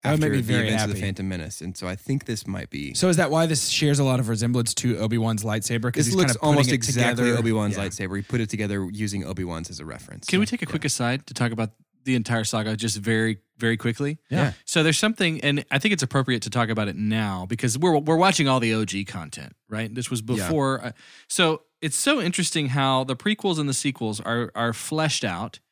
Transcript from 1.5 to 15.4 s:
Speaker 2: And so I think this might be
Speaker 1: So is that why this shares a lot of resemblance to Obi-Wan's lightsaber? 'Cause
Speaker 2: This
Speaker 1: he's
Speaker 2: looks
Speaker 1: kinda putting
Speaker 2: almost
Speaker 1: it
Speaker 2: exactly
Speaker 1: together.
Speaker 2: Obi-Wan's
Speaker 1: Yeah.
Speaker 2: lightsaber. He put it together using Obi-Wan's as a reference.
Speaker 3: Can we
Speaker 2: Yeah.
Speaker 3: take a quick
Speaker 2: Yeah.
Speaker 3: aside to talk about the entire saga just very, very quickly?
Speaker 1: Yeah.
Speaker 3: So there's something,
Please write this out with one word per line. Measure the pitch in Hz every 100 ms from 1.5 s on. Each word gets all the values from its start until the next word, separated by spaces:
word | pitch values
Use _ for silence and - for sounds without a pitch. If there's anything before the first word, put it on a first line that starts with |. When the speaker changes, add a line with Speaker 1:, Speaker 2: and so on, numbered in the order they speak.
| -
Speaker 2:
And | 85 92
so | 90
I | 95
think | - 135 -
this | 113 -
might | 98 -
be | - 71
Speaker 1:
So | - 185
is | 170
that | 165
why | 156 165
this | 151 -
shares | - 151 143
a |
lot | 139 127
of | 110
resemblance | 113 120 123 117
to | - 123 107
Obi-Wan's | 107 117 113 110
lightsaber? | 110 107 98 117 120
'Cause |
Speaker 2:
This | 120 123
Speaker 1:
he's |
Speaker 2:
looks | 185 175
Speaker 1:
kinda | 120
putting | 151
Speaker 2:
almost | 147 127
Speaker 1:
it |
Speaker 2:
exactly | 127 113 120 120 120
Speaker 1:
together. | 123 117
Speaker 2:
Obi-Wan's | 113 110 104 101
Speaker 1:
Yeah. |
Speaker 2:
lightsaber. | 98 - 98 98
He |
put | 98 123
it | 110
together | 104 104 101 95
using | 104 107 98
Obi-Wan's | 76 92 90 82 82
as | -
a |
reference. | 76 - - - -
Speaker 3:
Can | 185
we |
Speaker 2:
Yeah. | 208
Speaker 3:
take | 240
a | 160
quick | 160
Speaker 2:
Yeah. | 151
Speaker 3:
aside | - 120 131 -
to |
talk | 120 120
about | 113 110 _ _ _
the | 131
entire | 127 107 117
saga | 107 113 107 107
just | 113 101
very, | 101 113 113 107 _ _
very | 117 113
quickly? | 120 117 143 151 _
Speaker 1:
Yeah. | 165 147 92
Speaker 3:
So | - 175
there's | 156 151
something, | 214 226 180 160